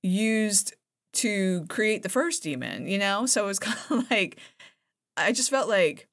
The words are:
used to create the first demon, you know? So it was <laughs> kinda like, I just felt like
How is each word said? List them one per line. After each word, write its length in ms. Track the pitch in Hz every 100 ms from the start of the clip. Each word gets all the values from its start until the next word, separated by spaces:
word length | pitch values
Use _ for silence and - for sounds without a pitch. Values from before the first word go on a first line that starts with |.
used 720 | 185 190 220 220 214 196 - - _ _ _
to 520 | - 233 202 190 180 165
create 340 | - 214 214
the 80 | 190
first 320 | 254 339 330
demon, 440 | 156 131 120 98 139
you 100 | 196
know? 280 | 196 202 254
So 180 | -
it 40 | 202
was 120 | 196
<laughs> 0 |
kinda 460 | 220 - - 254 254
like, 300 | 226 190 - - _ - _ _ _ _ -
I 160 | 165
just 160 | 247 247
felt 180 | 269 214
like 380 | 202 165 131 -